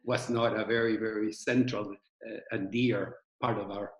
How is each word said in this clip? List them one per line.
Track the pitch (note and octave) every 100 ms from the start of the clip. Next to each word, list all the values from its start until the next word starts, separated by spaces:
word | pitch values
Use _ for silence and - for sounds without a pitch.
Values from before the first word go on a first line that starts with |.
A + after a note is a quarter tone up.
was | A#2+ A#2+ -
not | A#2 A#2 G#2+
a |
very, | G#2+ A#2 A2+ G#2+
very | A2 G#2+ G#2+
central, | - - B2 B2 G#2+ G2
uh, | G2+ _ - A#2 G#2+ -
and | A2 F#2+
dear | A#2+ B2 G#2 F#2+ - _ -
part | B2 G#2
of | G2+
our | G2+ G2+